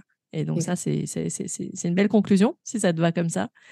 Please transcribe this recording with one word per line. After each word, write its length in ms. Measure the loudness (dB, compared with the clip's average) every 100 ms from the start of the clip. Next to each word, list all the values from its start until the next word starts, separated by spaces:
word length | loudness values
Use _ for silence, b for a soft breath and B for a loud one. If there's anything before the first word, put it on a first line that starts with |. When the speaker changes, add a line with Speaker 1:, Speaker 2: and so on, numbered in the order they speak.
| -18 _ _
Speaker 1:
Et 120 | -6
donc 120 | -2 -2
Speaker 2:
Exact. 180 | -2 -2
Speaker 1:
ça, 60 |
c'est, 240 | -2 -2 -2
c'est, 220 | -4 -6
c'est, 180 | -6 -8
c'est, 240 | -8 -10
c'est 120 | -6 -2
une 60 |
belle 140 | 2 4
conclusion, 480 | 4 4 4 4 0
si 160 | -8 -2
ça 120 | 0
te 80 | 2
va 120 | 2
comme 160 | 2 -2
ça. 220 | -2 -6 _ b